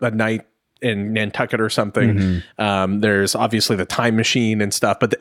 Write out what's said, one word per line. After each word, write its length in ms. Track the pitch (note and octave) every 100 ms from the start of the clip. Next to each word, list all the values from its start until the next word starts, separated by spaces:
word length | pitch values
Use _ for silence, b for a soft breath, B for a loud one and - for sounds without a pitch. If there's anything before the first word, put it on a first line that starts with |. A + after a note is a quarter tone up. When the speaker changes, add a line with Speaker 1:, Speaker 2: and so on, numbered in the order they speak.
Speaker 1:
a 100 | A#2+
night 340 | A2 A2 A2+ - _ _ -
in 320 | B2 G2+ G2+
Nantucket 480 | A2 G#2 - B2 A2+
or 80 | A2
something. 460 | - G#2 A2 A2 G2
Speaker 2:
Mm-hmm. 460 | F#2+ F2+ - -
Speaker 1:
Um, 380 | G#2+ G2 F#2+ G2+
there's 360 | G#2+ G2+ G2 -
obviously 420 | A2+ A2 - G#2
The 80 | F2+
Time 320 | - A#2 A2
Machine 420 | A2 C3 A2+ G#2+
and 140 | G#2
stuff, 260 | - A2 G2+
but 140 | A2 -